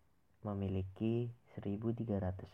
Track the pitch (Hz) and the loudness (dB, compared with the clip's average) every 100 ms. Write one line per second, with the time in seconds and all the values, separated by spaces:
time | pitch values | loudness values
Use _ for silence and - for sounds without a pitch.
0 | _ _ _ - 107 98 98 95 95 - | _ _ _ -8 -4 0 0 0 -2 0
1 | 113 117 120 - - - 101 101 113 117 | 2 2 0 -6 -14 -8 -4 0 0 0
2 | 110 98 92 92 - | 2 2 2 -2 -6